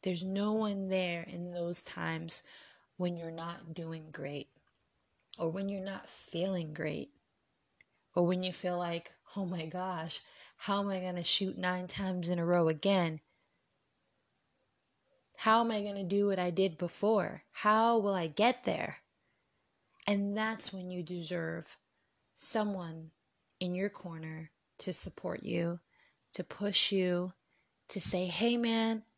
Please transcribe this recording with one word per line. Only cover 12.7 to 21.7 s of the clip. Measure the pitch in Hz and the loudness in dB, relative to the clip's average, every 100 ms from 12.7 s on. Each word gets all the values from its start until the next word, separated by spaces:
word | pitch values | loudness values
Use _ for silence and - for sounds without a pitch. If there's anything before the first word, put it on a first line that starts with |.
| 156 196 196 170 156 _ _ _ _ _ _ _ _ _ _ _ _ _ _ _ _ _ _ _ _ _ - | 4 4 4 4 -2 _ _ _ _ _ _ _ _ _ _ _ _ _ _ _ _ _ _ _ _ _ -2
How | 220 226 | 4 6
am | 233 | 6
I | 214 | 0
gonna | 202 202 | -2 -4
do | 190 202 202 | 0 2 4
what | 190 | 2
I | 180 | 2
did | 170 190 160 | 4 2 2
before? | 175 - 202 220 165 151 _ | -6 0 4 4 2 -4 _
How | - 208 214 226 233 | 0 4 6 6 4
will | 202 | 4
I | 190 165 | 0 -2
get | 151 226 247 | 4 4 4
there?" | - 165 - - _ _ _ _ _ _ _ _ _ _ | 0 -2 -2 -8 _ _ _ _ _ _ _ _ _ _
And | - 202 202 202 | -2 0 0 0
that's | 220 220 - | -2 0 -2
when | 190 180 | -2 -8
you | 180 | -8
deserve | 160 175 165 175 165 165 165 | -6 -4 -4 -2 -4 -6 -10